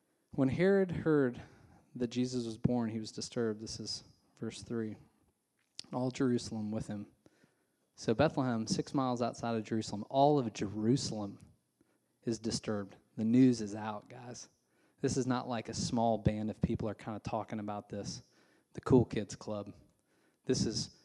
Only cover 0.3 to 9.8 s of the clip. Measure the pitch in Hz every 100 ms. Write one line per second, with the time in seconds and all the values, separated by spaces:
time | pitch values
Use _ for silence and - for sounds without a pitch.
0.3 | - 131 127 185 196 185 151 160 151 131
1.3 | 120 - - - - _ 127 120 117 127
2.3 | 123 117 110 - 123 113 110 107 - -
3.3 | - 113 107 110 - 107 - - _ _
4.3 | - 113 110 - 117 110 104 - _ _
5.3 | _ _ _ _ - - 127 127 123 131
6.3 | 120 - 113 107 110 - 104 104 _ _
7.3 | _ _ _ _ _ _ - - 110 151
8.3 | - 127 113 110 - - 143 131 123 117
9.3 | - 117 113 107 113